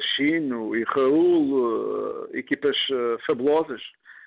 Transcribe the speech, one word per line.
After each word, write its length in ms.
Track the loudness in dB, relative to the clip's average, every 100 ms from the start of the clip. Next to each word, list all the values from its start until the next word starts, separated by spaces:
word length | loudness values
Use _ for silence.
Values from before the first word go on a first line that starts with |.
| -2 -2
Chino 600 | 0 0 -2 -4 -4 -4
e 80 |
Raul, 1500 | -2 0 4 6 6 4 4 2 2 0 -2 -4 -4 -6 -8
eh, 60 | -8
equipas, 360 | -4 -2 0 0 -2
eh, 260 | -2 -2 -4 -4
fabulosas, 540 | -2 2 2 0 -6 -14 _ _ -20